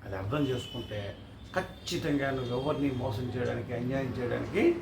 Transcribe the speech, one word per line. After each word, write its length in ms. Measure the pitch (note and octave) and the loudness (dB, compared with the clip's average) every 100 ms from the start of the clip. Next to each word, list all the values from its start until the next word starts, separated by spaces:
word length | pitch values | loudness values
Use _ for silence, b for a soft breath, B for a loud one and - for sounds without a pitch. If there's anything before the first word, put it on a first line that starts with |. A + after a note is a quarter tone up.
| A2 | -6
అది 100 | F#2+ | -4
అర్థం 220 | G2 C#3+ | -2 2
చేసుకుంటే 760 | C#3 B2 - B2 A2+ G#2 G2 F2+ - - - - | 2 0 -2 -6 -4 -6 -6 -8 -12 -14 -4 -4
ఖచ్చితంగా 720 | - - - E3+ D#3+ C#3+ C3+ | -4 -8 -4 -2 2 2 2
నువ్వు 320 | C3 B2 B2 | 0 0 0
ఎవరిని 280 | C#3 C#3+ C#3 B2 | 2 2 2 2
మోసం 260 | C3 G#2 | 0 0
చేయడానికి, 520 | B2 B2 A#2+ A#2+ G#2+ | -2 0 0 0 -2
అన్యాయం 400 | A#2 B2 C3+ C3+ A2 | -2 0 0 0 0
చేయడానికి 580 | B2 A#2+ - F#3 E4+ E4+ | 0 0 0 6 6 6